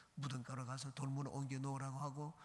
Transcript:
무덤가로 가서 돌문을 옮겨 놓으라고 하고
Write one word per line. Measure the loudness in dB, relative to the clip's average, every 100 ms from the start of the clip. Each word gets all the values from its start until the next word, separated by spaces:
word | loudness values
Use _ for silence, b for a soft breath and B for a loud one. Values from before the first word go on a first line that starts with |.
| B -4
무덤가로 | 0 0 -2 -2 0
가서 | -2 -2
돌문을 | 0 2 2 2
옮겨 | 0 0 2
놓으라고 | 2 2 0 0
하고 | 0 0 -4 -6